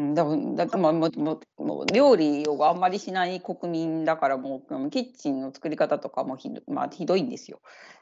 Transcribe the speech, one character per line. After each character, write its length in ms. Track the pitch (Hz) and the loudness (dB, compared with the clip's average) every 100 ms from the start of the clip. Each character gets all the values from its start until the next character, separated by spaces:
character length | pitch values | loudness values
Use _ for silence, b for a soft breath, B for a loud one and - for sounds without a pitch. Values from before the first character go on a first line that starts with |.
| 143 | -2
ん。 20 | 156 | 2
だ-、 100 | 151 151 - 147 | 2 0 -2 -2
だ 100 | 175 | -2
っ 40 | |
て、 80 | 214 | 2
ま 120 | 175 | 2
あ、 40 | |
も 140 | 165 160 | 4 0
う、 120 | - | 0
も 200 | 147 156 - - | -4 -4 -10 -10
う、 40 | |
も 160 | - 71 | -6 -4
う 40 | 71 | 0
料 300 | 208 285 214 | 6 8 8
理 320 | 156 143 151 | 4 2 0
を 180 | 143 151 | 2 2
あ 80 | |
ん 60 | 175 | 4
ま 100 | 185 | 0
り 80 | 196 | 0
し 140 | - | -4
な 160 | 185 180 | -2 -2
い 120 | 185 | -4
国 320 | 180 185 175 | -8 -8 -4
民 320 | 165 165 160 | -2 -2 0
だ 140 | 160 160 | 0 0
か 120 | 135 | 0
ら、 80 | 135 | 0
も 260 | 135 135 - | -4 -10 -8
う、 60 | |
あ 60 | 143 | -6
の、 100 | 139 | -4
キ 120 | 262 | -4
ッ 120 | 254 - | -4 -6
チ 160 | 147 | -4
ン 100 | 135 | -4
の 120 | 135 | -4
作 160 | 135 165 | -8 -6
り 60 | 143 | -2
方 240 | 156 143 | 0 0
と 100 | - | -4
か 140 | - | -6
も 140 | 135 131 | -6 -8
ひ 120 | - | -10
ど-、 120 | - - | -12 -8
ま 180 | 139 139 | -6 -6
あ、 40 | |
ひ 160 | - 165 | -6 0
ど 120 | 185 | 0
い 40 | |
ん 80 | 147 | 0
で 80 | - | -6
す 140 | - | -14
よ。 100 | - B B B B | -20 B B B B